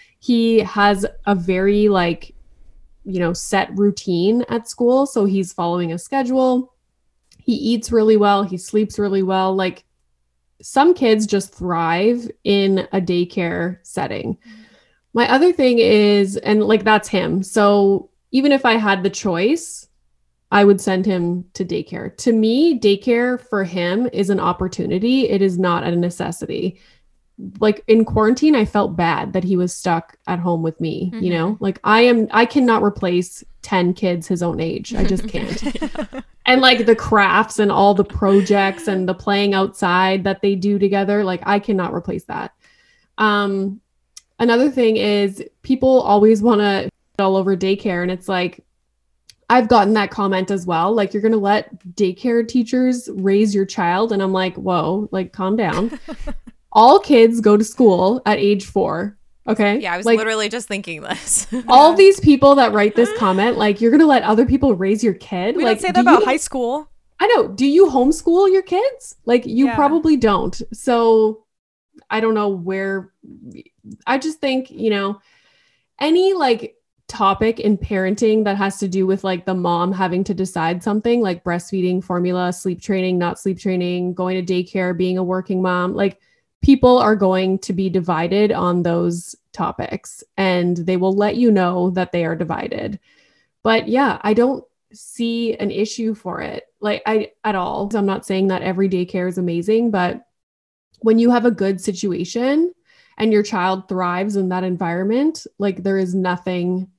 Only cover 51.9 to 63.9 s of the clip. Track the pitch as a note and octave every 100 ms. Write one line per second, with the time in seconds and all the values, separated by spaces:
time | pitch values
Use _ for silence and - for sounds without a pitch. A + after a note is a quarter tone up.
51.9 | F3 G3 F#3 B3 A#3 A3+ B3 A3+ B3+ B3+
52.9 | B3 - F#3+ F#3+ G3 G#3+ G3 G3 - F3
53.9 | F3+ A3+ G3+ F#3+ F#3+ F#3 - F#3+ F3+ D3+
54.9 | F#3+ G#3 F#3+ F#3 - F#3 A3 F#3+ - A3+
55.9 | B3 - - - - - - _ G#3+ A#3+
56.9 | F#4+ - C4 A3+ A#3 G#3+ G#3 G#3+ - A#3
57.9 | F3+ F#3 B3+ G#3 G#3+ G3+ G3+ - G3+ F#3
58.9 | D#3+ G3+ - _ _ - A3 G3+ A3 G3+
59.9 | F3 A3 A3+ A3 A3 G#3 A3+ A3 G3+ G3+
60.9 | D#3 - F3+ - - - B3 A#3 B3+ D#4
61.9 | E4+ G4 G4 D4+ C#4 C#4 C#4 A#3 G#3 G3+
62.9 | G#3 A#3 G#3+ G#3 F#3+ A3 - G#3+ G3+ A3+